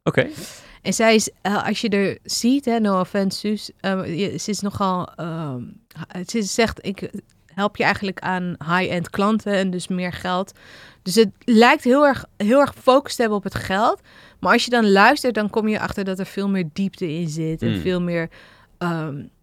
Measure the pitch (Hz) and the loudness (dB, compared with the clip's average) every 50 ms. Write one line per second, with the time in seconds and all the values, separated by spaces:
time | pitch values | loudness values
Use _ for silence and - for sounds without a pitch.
0 | - - - - - 302 311 - 185 - - - - - - - - 180 190 - | -4 -2 0 0 0 0 -4 -10 -14 -16 -16 -18 -20 -20 -20 -10 -6 -4 -2 2
1 | 226 226 220 220 - - - _ - 185 208 196 - - 214 - - 220 202 196 | 4 4 4 4 2 0 -6 _ -4 -2 -2 -2 -2 -2 -2 -2 -2 -2 0 0
2 | 202 180 123 - _ - - - - 233 269 285 - 233 226 233 220 202 196 185 | 0 0 -2 -6 _ -8 -6 -2 2 2 2 2 2 0 0 2 2 2 2 0
3 | 185 - - 202 196 190 - - - 208 214 202 - - - _ - 190 196 190 | 0 0 -2 -2 -2 -2 -2 -4 -4 -4 -4 -4 -6 -10 -14 _ -4 -4 -4 -4
4 | 175 - 170 - 202 180 117 156 - - 208 185 196 202 - - 202 185 185 180 | -4 -4 -4 -4 -4 -4 -4 -6 -6 -6 -6 -4 -4 -6 -4 -2 -2 -2 -2 -2
5 | - - - - 160 170 160 165 165 147 131 123 120 - - - _ _ - 151 | -4 -8 -10 -10 -10 -8 -8 -6 -6 -6 -8 -8 -10 -12 -16 -20 _ _ -18 -16
6 | 156 - - 180 175 - - 233 208 190 - - 226 214 - - - - 190 - | -16 -12 -12 -12 -10 -6 -4 -4 -4 -2 0 0 0 0 0 -4 -8 -8 -8 -8
7 | 185 - - 190 - _ _ _ _ _ _ - 202 208 - - 208 147 202 - | -8 -10 -10 -12 -14 _ _ _ _ _ _ -2 -2 -2 0 0 0 0 0 0
8 | 208 190 185 - - 180 185 180 180 175 170 - - 160 175 180 185 - - 175 | -2 -6 -6 -6 -6 -4 -4 -4 -4 -6 -6 -6 -4 -2 0 0 0 0 -2 -4
9 | 170 - - - 196 208 220 214 - 208 202 190 190 190 180 180 170 - 185 180 | -4 -4 -2 -2 0 0 0 0 0 -2 0 0 0 -2 -4 -6 -6 -6 -4 -4
10 | 180 180 170 - - 185 180 180 196 - - _ - - - - - - - _ | -4 -6 -6 -6 -6 -4 -2 -2 -4 -6 -10 _ -20 -20 -20 -20 -20 -20 -20 _
11 | - 185 160 226 226 196 - _ _ - 240 214 233 240 302 - - 247 247 285 | -8 2 4 4 4 4 2 _ _ 2 6 8 8 8 6 6 4 4 4 6
12 | 294 285 262 - - - _ - 208 208 247 285 285 - - - - - 254 285 | 6 4 4 2 -4 -10 _ -4 0 4 4 4 4 2 0 -2 2 4 4 4
13 | 262 - - - 240 220 214 202 - 185 - - - - 190 196 226 285 392 - | 4 0 -2 -2 -2 0 0 -2 -4 -6 -8 -8 -4 -2 0 0 2 0 0 -2
14 | _ _ - - - - _ _ - 180 208 240 - 240 240 240 220 208 196 190 | _ _ -20 -20 -20 -20 _ _ 0 2 2 2 2 2 2 2 4 6 6 8
15 | 202 233 294 294 - 254 214 226 214 196 - 226 214 214 214 - - 185 - - | 8 6 6 4 2 -2 -2 -2 -2 -2 -2 -2 0 0 0 -2 -4 -4 -6 -6
16 | 196 190 185 185 190 - - 202 196 202 196 190 180 151 - - 196 190 - - | -4 -4 -4 -6 -6 -8 -6 -4 -2 -2 0 -2 -2 -4 -4 -4 -4 -4 -4 -6
17 | 185 165 147 165 175 156 151 160 160 160 160 - - 117 110 92 78 185 180 180 | -6 -6 -4 -4 -4 -4 -4 -4 -4 -4 -4 -2 -2 -2 -2 -2 -2 -2 -2 -2
18 | 175 175 170 170 165 165 - - - - - _ _ _ _ - 175 175 170 160 | -2 -2 -2 -2 -4 -6 -8 -14 -20 -20 -20 _ _ _ _ -6 -4 -4 -4 -4
19 | 156 156 139 143 - - _ _ | -6 -6 -8 -10 -12 -14 _ _